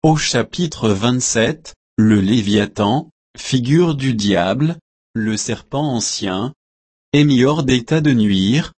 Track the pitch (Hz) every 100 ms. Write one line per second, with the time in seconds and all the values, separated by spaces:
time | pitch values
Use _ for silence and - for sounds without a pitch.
0 | 160 156 - 123 - - 175 - 113 98
1 | 113 127 - 117 113 156 - - _ -
2 | 110 107 95 120 101 107 95 - 101 131
3 | 165 _ _ - - 131 123 156 175 147
4 | 135 113 101 92 90 120 156 165 _ _
5 | _ 117 110 110 - 110 - 139 151 120
6 | - - 101 92 117 - _ _ _ _
7 | _ 143 147 131 131 151 131 127 120 156
8 | 151 120 107 95 95 135 -